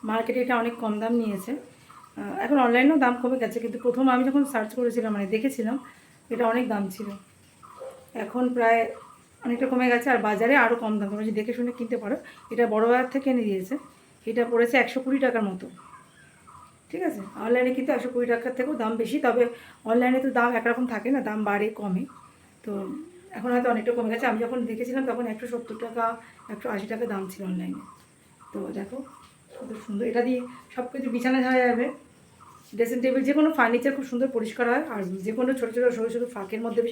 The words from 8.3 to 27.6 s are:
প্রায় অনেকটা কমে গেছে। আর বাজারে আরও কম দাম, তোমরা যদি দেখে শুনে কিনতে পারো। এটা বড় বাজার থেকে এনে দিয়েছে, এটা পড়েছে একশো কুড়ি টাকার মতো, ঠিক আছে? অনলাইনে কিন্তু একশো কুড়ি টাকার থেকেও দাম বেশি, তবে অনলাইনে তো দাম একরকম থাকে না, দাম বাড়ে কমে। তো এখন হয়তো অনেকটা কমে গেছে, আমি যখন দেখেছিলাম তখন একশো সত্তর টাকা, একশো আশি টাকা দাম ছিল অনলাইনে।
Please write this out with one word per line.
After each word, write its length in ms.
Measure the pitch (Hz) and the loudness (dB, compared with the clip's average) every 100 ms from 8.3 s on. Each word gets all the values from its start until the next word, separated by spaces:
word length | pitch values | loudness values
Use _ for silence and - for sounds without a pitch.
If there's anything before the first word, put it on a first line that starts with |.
| 247 254 247 | 0 0 4
প্রায় 260 | 226 226 226 - - - - _ | 6 6 4 -4 -16 -20 -20 _
অনেকটা 240 | - 240 262 | -4 0 0
কমে 160 | 254 247 | 2 4
গেছে। 140 | 240 247 | 4 4
আর 100 | 240 214 | 2 2
বাজারে 260 | 208 233 277 | 2 4 6
আরও 200 | 233 233 | 6 2
কম 180 | 226 214 | 0 -2
দাম, 80 | 202 | -2
তোমরা 140 | 208 214 | -2 -2
যদি 80 | 220 | -2
দেখে 140 | 214 | -4
শুনে 180 | 240 240 240 | -2 -4 -4
কিনতে 200 | 240 240 | -6 -4
পারো। 180 | 208 269 - - - | -4 -6 -6 -20 -10
এটা 120 | 233 233 | 0 2
বড় 120 | 214 233 | 4 4
বাজার 200 | 247 254 | 4 2
থেকে 140 | 277 277 | -2 0
এনে 140 | 254 214 | 0 0
দিয়েছে, 260 | 190 185 285 - - - _ - | -2 -4 -8 -8 -20 -20 _ -6
এটা 180 | 226 233 | -2 2
পড়েছে 240 | 233 233 262 | 4 4 4
একশো 220 | 247 269 | 2 0
কুড়ি 180 | 262 269 | -2 2
টাকার 240 | 262 240 202 | 2 2 -2
মতো, 160 | 185 - - - - - - - - - - - _ _ | -4 -10 -16 -20 -20 -20 -20 -20 -20 -20 -20 -20 _ _
ঠিক 140 | 339 359 | -4 -2
আছে? 120 | 214 196 - | -4 -10 -8
অনলাইনে 280 | 214 247 254 254 | 2 4 4 0
কিন্তু 140 | 262 254 | 0 0
একশো 140 | 240 | 0
কুড়ি 140 | 247 240 | -2 0
টাকার 260 | 233 247 247 | 0 0 -2
থেকেও 180 | 254 269 | -2 -2
দাম 80 | 220 226 | -2 -2
বেশি, 160 | 220 277 | -2 0
তবে 240 | 254 233 240 - - - - | 2 4 2 0 -18 -16 0
অনলাইনে 300 | 233 247 254 262 | 4 4 4 2
তো 40 | 247 | 2
দাম 100 | 240 240 | 2 2
একরকম 260 | 233 247 247 | 0 0 0
থাকে 160 | 220 226 | -2 0
না, 80 | 277 214 | 0 0
দাম 100 | 214 | -2
বাড়ে 240 | 208 202 214 220 | 0 0 0 -2
কমে। 240 | 208 185 277 - - - - _ | -4 -2 -4 -10 -20 -20 -20 _
তো 80 | - 202 190 - - - - - | -8 -8 -6 -10 -12 -20 -16 -8
এখন 120 | 233 | 0
হয়তো 180 | 247 247 | 2 2
অনেকটা 180 | 226 226 240 | 2 2 0
কমে 120 | 220 | 0
গেছে, 120 | 233 254 | 0 0
আমি 120 | 220 233 | 0 -2
যখন 140 | 247 226 | -2 -4
দেখেছিলাম 380 | 220 247 262 269 | -4 -4 -2 -2
তখন 160 | 233 233 | -2 -4
একশো 200 | 214 240 | -6 -8
সত্তর 300 | 233 - 220 | -8 -8 -10
টাকা, 220 | 233 233 226 233 - - - | -8 -2 -2 -2 -12 -20 -14
একশো 140 | 214 240 | -10 -6
আশি 180 | 208 208 | -6 -6
টাকা 180 | 220 233 | -6 -4
দাম 160 | 202 190 | -4 -8
ছিল 100 | - | -10
অনলাইনে। 380 | 190 180 | -6 -6